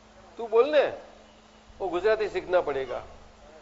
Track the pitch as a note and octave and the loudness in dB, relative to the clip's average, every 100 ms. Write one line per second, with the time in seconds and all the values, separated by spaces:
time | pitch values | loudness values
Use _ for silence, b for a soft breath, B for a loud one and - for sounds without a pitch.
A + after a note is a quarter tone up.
0 | - - - - A3 A3+ C#4 D4+ F3 - | -20 -20 -20 -12 2 4 4 4 2 -2
1 | - - - - - - - - G2 F3 | -14 -20 -20 -20 -20 -20 -20 -10 -6 0
2 | G#3 G#3+ G3+ F3+ F3 F3+ E3+ D3 B2+ A#2+ | 0 0 -2 -6 -2 0 0 -4 -6 -10
3 | A2 - - - - - | -12 -20 -20 -20 -20 -20